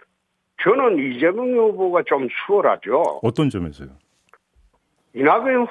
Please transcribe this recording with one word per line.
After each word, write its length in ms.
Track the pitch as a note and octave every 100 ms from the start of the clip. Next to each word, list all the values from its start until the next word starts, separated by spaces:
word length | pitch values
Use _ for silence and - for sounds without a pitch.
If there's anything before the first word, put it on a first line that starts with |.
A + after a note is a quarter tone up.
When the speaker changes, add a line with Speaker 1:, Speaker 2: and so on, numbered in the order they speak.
| _ _ _ _ _ -
Speaker 1:
저는 520 | E3+ C4 B3+ E3+ C3+
이재명 400 | B2 D#3+ G3+ B3+ B3
후보가 460 | A3 F#3+ F#3+ F3 D3+
좀 220 | C#3+ B2+ - -
수월하죠. 560 | G3+ D3 F#2+ F#2+ C3+ D3+ C#2+
Speaker 2:
어떤 260 | A2+ A2+ D3+
점에서요? 400 | G#2 E2+ C#2 C2+ C#2 _ _ _ _ _ _ _ _ _ _ _
Speaker 1:
이낙연 500 | A#2 C3+ G3+ C4 B3+ A#3